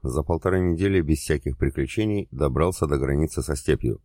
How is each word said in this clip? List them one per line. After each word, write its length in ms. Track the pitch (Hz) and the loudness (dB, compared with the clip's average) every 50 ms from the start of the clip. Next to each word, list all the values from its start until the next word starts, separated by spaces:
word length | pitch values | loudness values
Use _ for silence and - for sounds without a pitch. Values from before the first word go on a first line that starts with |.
| - | -4
за 180 | 67 62 71 76 | -4 -2 -2 0
полторы 380 | - 87 80 - 95 90 92 | 0 0 0 0 0 2 2
недели 400 | 92 87 85 80 95 101 98 92 | 2 2 2 2 2 2 2 2
без 180 | 82 71 78 76 | 2 2 0 0
всяких 400 | - - 76 73 - 73 69 - | 0 0 -2 -2 -2 -4 -4 -2
приключений 680 | 71 69 - - 67 65 - - 107 107 104 101 - - | -2 -2 0 -2 -4 -4 -2 -2 0 0 0 -2 -4 -6
добрался 560 | - 67 76 69 64 69 80 90 92 - - | -4 -2 0 0 2 2 2 2 2 0 0
до 100 | 73 73 | 0 0
границы 460 | 69 67 67 69 71 80 78 - - - | 0 0 2 2 2 0 0 -2 -4 -4
со 140 | - 76 | -2 -4
степью, 440 | 69 - - 73 - - 60 52 - _ | -2 0 0 0 2 0 -2 -4 -6 _